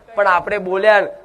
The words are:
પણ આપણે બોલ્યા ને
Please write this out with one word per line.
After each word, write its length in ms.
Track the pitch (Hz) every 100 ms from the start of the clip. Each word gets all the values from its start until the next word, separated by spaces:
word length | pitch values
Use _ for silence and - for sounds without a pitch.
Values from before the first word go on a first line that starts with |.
| - 208
પણ 120 | 202
આપણે 300 | 175 180 202
બોલ્યા 440 | 185 190 214 202
ને 60 | 180 -